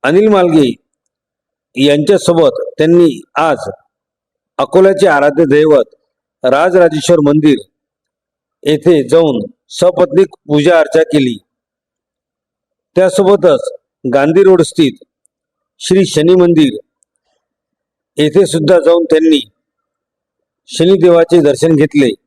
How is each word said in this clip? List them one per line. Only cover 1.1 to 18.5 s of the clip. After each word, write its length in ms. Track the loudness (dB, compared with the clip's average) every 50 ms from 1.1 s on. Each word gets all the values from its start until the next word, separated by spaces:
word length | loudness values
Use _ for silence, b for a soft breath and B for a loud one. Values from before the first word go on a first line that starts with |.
| _ _ _ _ _ _ _ _ _ _ _ _ _
यांच्यासोबत 840 | -2 0 0 0 0 0 0 -2 0 0 -2 0 0 0 0 -2 -4 -12 -12 -4
त्यांनी 440 | -2 0 2 2 2 2 2 0 -6 -16 _ _
आज 340 | -4 -4 -4 -4 -6 -8 -16 -16 _ _ _ _ _ _ _ _ _ _ _ _ _ _ _ _ -8
अकोल्याचे 480 | -8 -2 0 2 2 2 2 0 0
आराध्य 360 | 0 2 2 0 0 0 0 0
दैवत 500 | 0 2 0 2 2 2 0 0 _ _ _ _ _ _ _ _ _ _ _ -2
राजराजेश्वर 760 | -2 0 0 0 0 0 0 0 0 0 -4 0 0 0 2 2
मंदिर 320 | 0 0 2 2 0 0 0 -6 _ _ _ _ _ _ _ _ _ _ _ _ _ _ _ _ _ _ _ -4
येथे 440 | -4 -4 -2 0 0 0 0 0 0
जाऊन 300 | 0 0 0 0 -2 -6 -8 -12 _ _ _ _
सपत्नीक 680 | -6 -2 -2 -2 0 0 -4 0 0 -2 -2 -2 -6 _ _
पूजा 320 | -4 -2 0 0 2 0 0
अर्चा 240 | 0 0 0 -2 -2
केली. 340 | 0 -2 -2 -2 -2 -6 -10 _ _ _ _ _ _ _ _ _ _ _ _ _ _ _ _ _ _ _ _ _ _ _ _ _ _ _ _ _ _ _
त्यासोबतच 760 | -2 -2 0 0 0 2 2 0 2 2 0 0 0 -4 -10 -16 -16 _ _ _ _ -8 -4 -2
गांधी 300 | 0 0 0 2 2 4
रोड 180 | 4 2 2
स्थित 420 | 0 -2 0 -2 -2 -2 -2 _ -20 _ _ _ _ _ _ _ _ _ _ _ _ _ _ _
श्री 240 | -4 -2 0 0 0
शनी 300 | 0 -2 -2 0 2 2 2
मंदिर 360 | 2 2 2 2 0 0 -2 -8 _ _ _ _ _ _ _ _ _ _ _ _ _ _ _ _ _ _ _ _ _ _ _ _ _ _ _
येथे 280 | -4 -4 0 0 0 0
सुद्धा 340 | 0